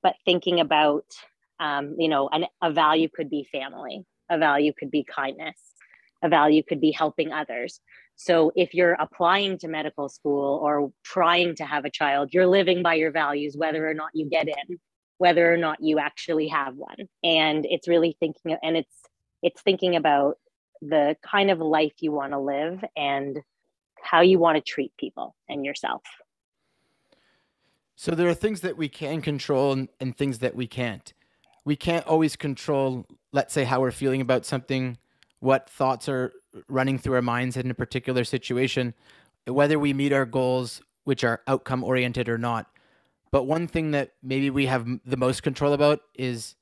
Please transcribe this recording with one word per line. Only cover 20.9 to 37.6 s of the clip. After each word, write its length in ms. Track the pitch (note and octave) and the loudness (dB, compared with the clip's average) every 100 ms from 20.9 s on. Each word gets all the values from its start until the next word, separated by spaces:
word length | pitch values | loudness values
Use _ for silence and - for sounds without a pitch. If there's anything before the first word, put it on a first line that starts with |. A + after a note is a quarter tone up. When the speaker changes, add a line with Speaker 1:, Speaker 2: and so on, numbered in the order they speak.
| D#3 D3 D#3 | 2 2 -2
Speaker 1:
kind 300 | - G3+ G3 | -2 0 2
of 80 | F3 | 2
life 340 | D#3+ D#3 D#3 _ | 2 2 0 _
you 120 | D#3+ | -4
want 200 | D3 C#3 | -4 -4
to 80 | C#3+ | -4
live 440 | C#3 C#3 D#3+ F#3 G#3+ - | -4 -4 -4 -6 -10 -6
and 440 | C#3+ C#3 C#3 C3+ - _ _ _ _ _ | -4 -4 -4 -8 -12 _ _ _ _ _
how 200 | - E3 | 0 6
you 180 | F3 F#3 | 8 8
want 160 | E3 D#3 | 6 2
to 60 | |
treat 360 | - - C3+ - | -2 -8 -8 -8
people 380 | C3+ - - _ _ | -12 -10 -14 _ _
and 160 | C#3+ | -8
yourself. 380 | C#3 C#3+ - - - - _ _ _ _ _ _ _ _ _ _ _ _ _ _ _ _ _ _ | -8 -8 -8 -8 -10 -20 _ _ _ _ _ _ _ _ _ _ _ _ _ _ _ _ _ _
Speaker 2:
So 160 | - | -4
there 180 | E3 F3 | 0 2
are 40 | |
things 280 | E3+ G#3+ G3+ | 2 -2 -4
that 160 | F3+ D#3 | -6 -6
we 120 | D3+ | -8
can 320 | - D3+ D#3+ | -6 -6 -4
control 520 | C#3+ C#3+ - C#3 C#3 | -4 -6 -2 0 2
and, 160 | C3+ B2+ _ | 0 -4 _
and 180 | C3 - | -8 -4
things 220 | C#3 A2+ | -4 -2
that 160 | B2 - | -4 -4
we 100 | A#2+ | -8
can't. 480 | - A#2+ G2+ - _ _ _ _ _ - | -6 -6 -6 -16 _ _ _ _ _ -6
We 100 | D3 | -4
can't 300 | - E3+ - | -2 -2 2
always 280 | D#3+ D#3+ - | 2 2 0
control, 680 | D3+ C3 - C#3+ C3+ B2+ - - _ | -6 -6 -2 0 0 -4 -12 -20 _
let's 220 | C#3 C#3 | -4 -2
say, 100 | - | -2
how 180 | B2+ C3 | 0 2
we're 100 | C3 | 0
feeling 300 | A#2 C#3 C3+ | 0 -2 -2
about 220 | B2+ B2+ - | 2 0 0
something, 520 | C3+ B2 C3 C3 A#2+ _ _ _ _ | -8 -4 -4 -4 -8 _ _ _ _
what 300 | B2+ C3+ - | 0 0 0
thoughts 400 | - C3 B2 - | -2 -2 0 -4
are 240 | C3+ B2+ - _ - - | -4 -4 -8 _ -20 -6
running 300 | C3 C3 C3 | -2 0 -2
through 180 | - B2+ | -2 -2
our 60 | |
minds 360 | B2 A#2+ B2+ | 0 -2 -4
in 120 | B2 | -4